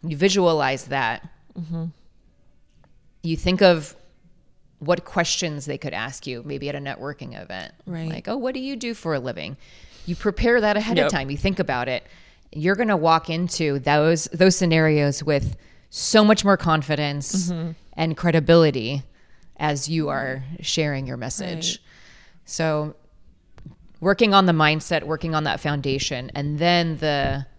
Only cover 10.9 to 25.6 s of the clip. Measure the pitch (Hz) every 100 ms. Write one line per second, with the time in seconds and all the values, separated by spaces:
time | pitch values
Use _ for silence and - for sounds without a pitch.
10.9 | 185 147 160 135 143 196 190 175 127 123
11.9 | 127 - - - _ - 147 156 196 233
12.9 | 190 160 160 160 165 175 - 156 139 131
13.9 | 147 156 170 - 160 185 180 180 160 160
14.9 | 151 143 139 147 143 - - - - _
15.9 | - - 220 214 214 202 190 175 156 143
16.9 | 147 147 143 143 190 175 175 165 160 -
17.9 | - 160 160 170 165 143 170 160 135 113
18.9 | 147 - _ _ - - - 151 143 135
19.9 | 160 151 139 135 131 131 170 156 - 151
20.9 | 139 135 123 139 - 190 165 170 175 _
21.9 | - - - - - - - 160 151 151
22.9 | - _ _ - _ _ - - - -
23.9 | - 170 196 226 196 190 160 151 156 -
24.9 | 165 147 156 165 156 151 95